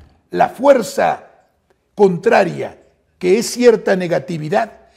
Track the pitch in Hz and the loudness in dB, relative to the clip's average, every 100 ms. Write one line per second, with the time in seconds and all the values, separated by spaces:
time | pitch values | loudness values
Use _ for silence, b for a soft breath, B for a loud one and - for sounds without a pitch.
0 | - _ _ 180 - - 277 262 185 - | -20 _ _ -4 -4 0 2 2 0 -2
1 | 170 - - _ _ _ _ _ _ - | -2 -2 -10 _ _ _ _ _ _ 0
2 | 196 170 226 226 175 143 113 - _ _ | 0 2 0 2 0 -4 -12 -14 _ _
3 | _ - 180 214 - 240 247 220 - 190 | _ -6 0 0 -2 2 4 4 2 -2
4 | 175 160 - 165 151 208 226 - _ | -2 -4 -4 -8 -4 -4 -4 -10 _